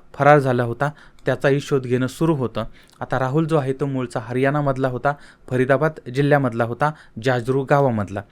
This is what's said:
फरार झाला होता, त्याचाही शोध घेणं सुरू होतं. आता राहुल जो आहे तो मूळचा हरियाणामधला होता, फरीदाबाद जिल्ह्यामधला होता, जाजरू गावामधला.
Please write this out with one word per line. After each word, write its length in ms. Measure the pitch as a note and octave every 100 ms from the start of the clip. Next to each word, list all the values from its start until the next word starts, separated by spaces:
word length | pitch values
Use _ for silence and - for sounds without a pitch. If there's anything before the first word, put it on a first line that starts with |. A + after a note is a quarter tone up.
| -
फरार 260 | - C#3+ D3
झाला 240 | C3+ B2
होता, 260 | A#2+ A#2 C#3+ D3+ - - -
त्याचाही 340 | B2+ C#3+ C#3
शोध 240 | - C#3+
घेणं 240 | B2+ B2 B2+
सुरू 280 | - E3 D3
होतं. 300 | A#2 - A2+ - - -
आता 200 | - B2+
राहुल 260 | C3 D3 D#3+
जो 120 | D#3
आहे 160 | C3+
तो 120 | C3+ C#3+
मूळचा 340 | C3+ B2 C3+
हरियाणामधला 680 | A#2 C3 C3+ D3 C#3+ C3 C3
होता, 260 | B2 C#3+ D3 - - -
फरीदाबाद 520 | B2+ B2+ C3+ D#3 D#3 - B2+
जिल्ह्यामधला 480 | C#3+ C#3+ C3 A#2
होता, 280 | A#2 A#2 D3 D#3 - -
जाजरू 400 | A2+ B2+ A#2 C3+
गावामधला. 580 | C3 C#3+ C#3 A2 G2 G2+ -